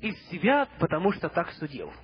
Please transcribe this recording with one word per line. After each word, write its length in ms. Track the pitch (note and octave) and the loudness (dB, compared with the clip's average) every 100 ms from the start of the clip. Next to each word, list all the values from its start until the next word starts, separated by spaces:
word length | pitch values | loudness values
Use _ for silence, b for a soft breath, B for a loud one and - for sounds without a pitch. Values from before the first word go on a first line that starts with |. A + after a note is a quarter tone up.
и 120 | G#3+ F#3+ - | -4 -6 -10
свят, 400 | F3 G3 C#4 C4+ - | 0 4 4 2 0
потому 340 | - D#3 G3 | 0 2 2
что 160 | G3+ D#3+ | 0 -2
так 220 | - E3+ | -2 -4
судил. 400 | - D#3 C3+ F2 - | -6 -10 -8 -12 -14